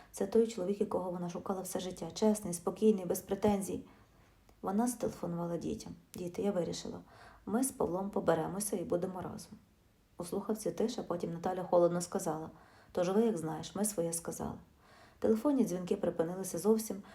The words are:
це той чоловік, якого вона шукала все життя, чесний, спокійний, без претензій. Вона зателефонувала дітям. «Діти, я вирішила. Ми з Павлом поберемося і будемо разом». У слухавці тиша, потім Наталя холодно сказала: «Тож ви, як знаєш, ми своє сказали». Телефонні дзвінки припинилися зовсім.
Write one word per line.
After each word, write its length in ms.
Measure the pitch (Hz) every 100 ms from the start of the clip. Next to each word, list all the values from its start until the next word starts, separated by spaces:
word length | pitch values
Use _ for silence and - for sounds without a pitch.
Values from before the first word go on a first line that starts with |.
| -
це 160 | - 196
той 200 | 226 226
чоловік, 320 | 226 180 202
якого 320 | 208 175 185
вона 180 | 175 175
шукала 320 | 175 - 185
все 180 | 190 175
життя, 320 | 180 180 165
чесний, 400 | 170 214 208 175
спокійний, 520 | 175 - - 220 196 180
без 140 | 190
претензій. 680 | - 196 208 202 180 - - - - - - _ _ _
Вона 260 | - 196 247
зателефонувала 720 | 247 - - 170 170 170 170
дітям. 380 | 151 - 175 170 - -
«Діти, 260 | 175 175
я 100 | 202
вирішила. 480 | 180 170 170 - 175 - - - - -
Ми 180 | 220
з 80 | 262
Павлом 380 | - - 175 196
поберемося 680 | 202 175 160 160 180 208 196
і 80 |
будемо 380 | 160 175 180 185
разом». 300 | 175 - - - - _ _ _ _ -
У 80 | 175
слухавці 460 | 196 202 214 -
тиша, 320 | - 226 -
потім 300 | 175 175 170
Наталя 300 | 170 185 185
холодно 380 | 180 175 170 175
сказала: 480 | 175 - 165 156 160 - - - -
«Тож 180 | - 180
ви, 120 | 196
як 160 | 233 170
знаєш, 380 | 156 156 165 190
ми 100 | 208
своє 280 | - 165
сказали». 440 | 170 - - - - - _ - - - -
Телефонні 460 | 214 220 302 269 175
дзвінки 300 | 175 180 208
припинилися 640 | 175 170 165 185 185 170
зовсім. 460 | 202 220 220 196 -